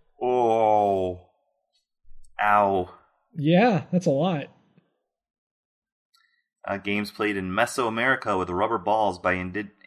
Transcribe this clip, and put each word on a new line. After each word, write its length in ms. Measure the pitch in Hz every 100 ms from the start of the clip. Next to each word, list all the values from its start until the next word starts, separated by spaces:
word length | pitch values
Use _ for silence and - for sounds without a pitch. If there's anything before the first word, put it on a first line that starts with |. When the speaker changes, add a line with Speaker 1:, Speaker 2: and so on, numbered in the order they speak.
| _ -
Speaker 1:
Oh. 1080 | 123 123 117 113 107 107 101 98 92 87 - _ _ _ _ _ _ _ - - - -
Ow. 500 | 104 104 101 98 90 - _ _ _ -
Speaker 2:
Yeah, 480 | 147 180 240 180 -
that's 140 | 180 175
a 60 |
lot. 360 | 139 180 156 - _ _ _ _ _ _ _ _ _ _ _ _ _ _ _ _ _ _ _ _ _ -
Speaker 1:
Uh, 100 | 98
games 320 | 98 104 104
played 280 | - 104 98
in 120 | 92
Mesoamerica 880 | 98 120 - 117 113 127 127 110 95
with 120 | 90
rubber 280 | 90 107 113
balls 400 | 90 110 104 87
by 160 | 92
indi-, 380 | 92 90 98 104 _